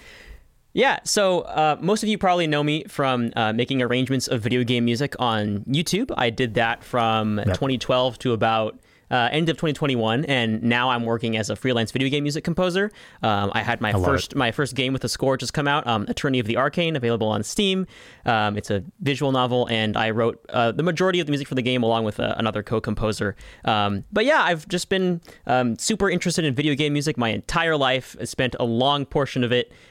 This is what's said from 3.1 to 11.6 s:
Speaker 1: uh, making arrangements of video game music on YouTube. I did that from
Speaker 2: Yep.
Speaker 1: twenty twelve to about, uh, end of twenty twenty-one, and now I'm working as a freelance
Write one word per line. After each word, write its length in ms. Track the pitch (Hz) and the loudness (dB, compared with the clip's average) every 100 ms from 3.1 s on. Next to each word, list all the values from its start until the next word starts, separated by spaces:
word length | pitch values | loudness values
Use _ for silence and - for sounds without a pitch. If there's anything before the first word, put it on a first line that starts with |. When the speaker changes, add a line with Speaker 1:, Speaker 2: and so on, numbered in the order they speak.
| 123 117 - | 2 0 0
Speaker 1:
uh, 160 | 110 | 0
making 300 | 113 123 135 | 2 0 0
arrangements 460 | 120 123 127 131 - | 2 0 0 0 0
of 140 | 131 | -2
video 220 | 107 123 | 0 0
game 220 | 120 123 120 | 2 2 2
music 300 | 117 143 - | 0 -2 -2
on 440 | 123 110 104 101 | 0 0 0 -4
YouTube. 500 | 104 139 143 180 254 - | -2 -2 0 -2 -2 -2
I 140 | 123 | -2
did 240 | 110 127 | 0 -2
that 300 | 107 113 117 | 0 0 -2
from 560 | - 123 113 110 110 104 | -4 0 2 2 0 0
Speaker 2:
Yep. 180 | 104 92 | 0 0
Speaker 1:
twenty 200 | 139 131 | 0 -2
twelve 400 | - 127 127 117 | 0 2 2 0
to 140 | 131 | -2
about, 440 | 113 113 113 110 - _ _ - | 0 2 2 -2 -6 _ _ -2
uh, 200 | 123 120 | 0 2
end 160 | 151 165 | 2 0
of 80 | 147 | 0
twenty 140 | 165 | -2
twenty-one, 520 | 139 151 123 110 117 151 | 0 0 2 2 0 0
and 360 | 135 113 110 | 0 0 0
now 280 | 117 120 127 | 2 2 2
I'm 140 | 120 117 | 0 0
working 320 | 117 117 110 | -2 0 -2
as 120 | 104 | -2
a 60 | |
freelance 360 | 107 | -2